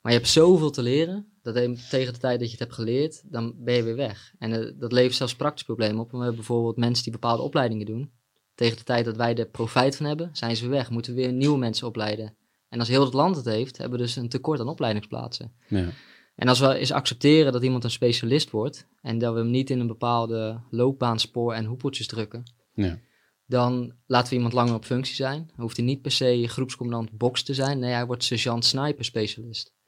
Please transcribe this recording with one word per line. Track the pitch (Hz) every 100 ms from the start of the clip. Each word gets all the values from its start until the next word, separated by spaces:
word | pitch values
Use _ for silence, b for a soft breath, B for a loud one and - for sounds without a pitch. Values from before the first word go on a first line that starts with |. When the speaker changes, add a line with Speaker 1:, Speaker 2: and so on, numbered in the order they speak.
Speaker 1:
maar | 113
je | 120
hebt | -
zoveel | - 170 185 156
te | 143
leren, | 120 139 165 196 208 _
dat | -
hem-, | 117 123 120 -
tegen | 135 127
de | 120
tijd | 131 123
dat | 117
je | 104
het |
hebt | 120
geleerd, | - 113 123 156 156 -
dan | 117 117 120
ben | 120
je | 123
weer | 113 117
weg. | 131 98 - _
En, | 110
eh, | 113 113 -
dat | 120
levert | 120 127
zelfs | 123 123 120
praktische | 143 - -
problemen | 113 110 107
op. | 117
We | 123
hebben | 123 113
bijvoorbeeld | 107 120 117 113
mensen | 120 120
die | -
bepaalde | 113 120 117
opleidingen | 143 147 123 110 104
doen. | 110 143 _ _ _ _
Tegen | - 117 113
de |
tijd | - 123
dat | 117 110
wij | 117
er | 117 113
profijt | - 117 - 131 139
van | 147
hebben, | 151 170
zijn | 151 117 113
ze |
weer | 123 139
weg. | 120
Moeten | 117 117
we | 123
weer | 127
nieuwe | 127 143 143
mensen | 120 110 123
opleiden. | 113 107 107 107 _ _ _ _
En | 120
als | 117
heel | 131
het | 135
land | 131 165 175
het |
heeft, | 120 110 131 -
hebben | 120 123
we |
dus | 120 127
een | 117
tekort | 127 139 151
aan | 117
opleidingsplaatsen. | 160 117 107 - 120 120 - - _ _
Speaker 2:
Ja. | 101 87 B B B B
Speaker 1:
En | - 123
als | 123
we | 135
eens | 135 127
accepteren | 143 - 123 143 156 143
dat | 123
iemand | 127 127
een | 117
specialist | - 123 117 120 143 151
wordt | 107 120 - - _
en | - 117
dat | 117
we | 113
hem | 117
niet | 123 135
in | 127
een | 117
bepaalde | 113 120 117 117 113 110 113 117
loopbaanspoor | 113 123 135 123 110 - 123 120
en | 113
hoepeltjes | 107 123 143 135 110
drukken, | 113 107 117 120 _ _
Speaker 2:
Ja. | - 95 85 _ _ _ _ _
Speaker 1:
dan | 127 123 123 120 - _
laten | 123 123
we | 123
iemand | 117
langer | 123 120
op | 113
functie | - 123 131
zijn. | - 131 147 160
Dan | -
hoeft | 117 -
hij | 120
niet | 139
per | -
se | - 127 123 117
groepscommandant | 123 127 - 120 117 110 110
box | 120 123
te | -
zijn. | 135 135 139
Nee, | 123
hij | 120 120
wordt | 123
sergeant | - 120 127 117
sniper | 117 135 147 143
specialist. | 117 117 107 - 117 113 - _